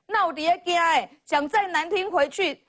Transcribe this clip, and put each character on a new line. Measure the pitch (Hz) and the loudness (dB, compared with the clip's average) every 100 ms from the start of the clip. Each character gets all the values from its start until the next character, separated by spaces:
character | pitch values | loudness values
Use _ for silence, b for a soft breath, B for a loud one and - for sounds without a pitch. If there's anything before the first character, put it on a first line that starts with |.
| - | -4
那 | 427 349 | 0 0
有 | |
在 | 302 320 359 | 0 0 0
怕 | 359 339 | 0 0
哎， | 330 294 - b | 2 2 -2 b
讲 | - 294 285 | -4 -2 0
再 | 427 381 | 0 0
难 | 320 320 | -2 -2
听， | 392 392 | -2 0
回 | 330 285 | 0 0
去 | 302 220 - | 0 -4 -4